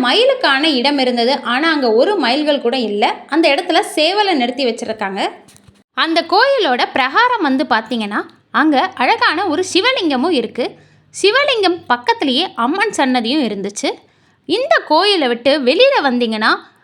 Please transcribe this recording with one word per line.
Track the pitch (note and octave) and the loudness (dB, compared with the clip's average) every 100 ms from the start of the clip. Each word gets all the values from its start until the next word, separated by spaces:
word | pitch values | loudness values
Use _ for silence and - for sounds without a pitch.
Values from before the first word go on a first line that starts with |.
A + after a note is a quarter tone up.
மயிலுக்கான | B3 F4+ C5 B4+ D#4 C4+ | 0 2 2 2 2 2
இடம் | D#4 B3+ C4+ C#4+ | 2 0 0 0
இருந்தது. | B3+ A#3+ A#3 C4+ | 0 0 0 -2
ஆனா, | A3 B3 E4 | -2 -2 0
அங்க | D4+ B3 | 0 2
ஒரு | A3 F4 G#4 | 2 2 0
மயில்கள் | A#3+ C#4 D4+ C#4 | 0 0 0 0
கூட | A#3 C4 | -2 -2
இல்ல. | G#3+ G#3 C4 G#4 - | -4 -2 -2 -2 -4
அந்த | D4+ D#4+ | 0 2
இடத்துல | C#4 F4 E4 - - | 0 0 0 0 0
சேவலை | D#4 G#4 G4+ | 0 2 0
நிறுத்தி | D4+ A#3+ B3+ B3+ | 0 -2 -2 -4
வச்சிருக்காங்க. | A3+ G#3+ G#3+ G3 G3 E4+ - - - - _ _ | -4 -8 -6 -6 -4 -6 -8 -20 -20 -20 _ _
அந்த | - D#4 E4 | -2 0 0
கோயிலோட | E4 F#4+ C5+ C5+ D#4+ B3 G4+ | 2 2 4 2 0 0 0
பிரகாரம் | C#4 C4 F4 B4 A#4 | 0 0 2 2 0
வந்து | D4 C4 B3+ | 0 0 0
பார்த்தீங்கன்னா, | A3+ A3+ A#3+ G#3 A#3 - _ _ | -2 -2 -6 -4 -6 -8 _ _
அங்க | A#3+ D#4 C4+ | 0 2 2
அழகான | F#4 - C4 A4 A4+ D#4 G4 | 0 -2 0 2 0 0 -2
ஒரு | D4+ F#4 | -2 0
சிவலிங்கமும் | E4+ A#4 C5 E4+ B3+ E4 | 0 0 0 0 0 0
இருக்கு. | C#4+ G#3+ - D4+ - _ _ _ - | -2 -2 -6 -8 -8 _ _ _ -2
சிவலிங்கம் | G4 B4+ D5 A#4 F4+ F4 - | 2 2 0 2 0 -2 -2
பக்கத்துலேயே | A#3+ A#4 A#4 D4+ B3+ F#4 - | -2 0 -2 0 -2 -2 -4
அம்மன் | A#3 F#4+ G#4+ - | -2 0 -2 0
சன்னதியும் | C4 B3+ A3+ D4+ | 0 0 0 -2
இருந்துச்சு. | A#3 G3+ F#3+ G3+ D#4 - _ _ _ _ - | -2 -4 -8 -4 -6 -6 _ _ _ _ -4
இந்த | G4+ D5 D#5+ - | -2 2 0 2
கோயிலை | D#4 G4+ F#4+ B3+ | 2 2 2 0
விட்டு | A#3+ C4 D4+ | 0 0 2
வெளியில | B3 E4+ C5+ B4+ | 2 4 4 4
வந்தீங்கன்னா, | C#4 A#3+ A#3 A3 A#3 F#4+ - _ | 0 0 -2 0 0 -2 -6 _